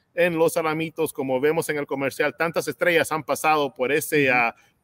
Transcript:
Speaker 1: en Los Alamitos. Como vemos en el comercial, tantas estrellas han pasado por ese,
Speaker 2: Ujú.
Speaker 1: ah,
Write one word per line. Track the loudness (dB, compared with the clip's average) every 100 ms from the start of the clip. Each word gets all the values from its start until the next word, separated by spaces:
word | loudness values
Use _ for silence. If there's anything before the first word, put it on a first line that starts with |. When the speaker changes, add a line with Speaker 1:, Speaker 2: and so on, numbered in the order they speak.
| _
Speaker 1:
en | 0 0 4
Los | 2 2
Alamitos. | -2 -2 -4 -4 -4
Como | -4 -4 0
vemos | 2 0 -2
en | -4
el | -4
comercial, | -4 -4 -2 -4 -2
tantas | -2 -2 -6
estrellas | -2 2 2 2
han | -2
pasado | -4 -2 2 2 0
por | -2 -2
ese, | 0 0 0 2
Speaker 2:
Ujú. | 2
Speaker 1:
ah, | 0 -4 _ _